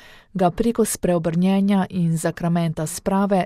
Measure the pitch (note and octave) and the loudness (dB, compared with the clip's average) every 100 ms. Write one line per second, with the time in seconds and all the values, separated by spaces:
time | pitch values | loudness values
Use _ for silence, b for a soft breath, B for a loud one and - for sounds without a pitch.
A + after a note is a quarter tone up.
0 | B B B F#3 F3+ E3+ A3+ A#3 G#3+ - | B B B 0 0 0 0 0 -2 -2
1 | F3+ F3 E3+ E3 F#3 G3 G3 G3 - F#3+ | 0 0 0 0 2 2 2 2 0 -2
2 | E3+ D#3+ E3 - E3+ E3+ E3 D#3 D#3 - | 0 0 -2 -2 -2 0 -2 -4 -6 -6
3 | - F#3+ G3 G3 | -2 0 2 0